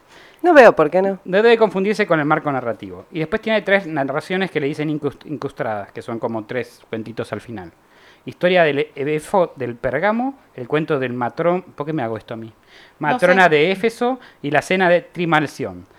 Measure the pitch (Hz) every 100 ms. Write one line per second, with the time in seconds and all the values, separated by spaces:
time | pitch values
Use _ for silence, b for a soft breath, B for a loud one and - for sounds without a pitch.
0 | _ b b b 339 294 220 - 151 175
1 | 196 190 - 190 233 226 214 190 196 208
2 | 180 160 147 151 147 131 117 107 98 90
3 | - 156 156 220 220 214 190 196 170 151
4 | 135 147 - 185 185 151 139 151 151 151
5 | 139 - - 143 139 - 123 107 95 117
6 | 113 113 120 113 104 123 113 - - 113
7 | 113 113 113 107 - 113 - - b b
8 | b b - - 180 185 156 139 151 -
9 | 139 151 - 202 165 139 120 117 127 135
10 | 202 226 262 277 _ - 123 151 160 147
11 | 127 123 120 - 170 180 - - 147 156
12 | 113 110 - 113 110 - _ - - -
13 | 151 151 175 190 180 151 170 190 226 -
14 | 247 254 b b 143 143 - 190 180 175
15 | - 165 170 156 143 - 110 90 87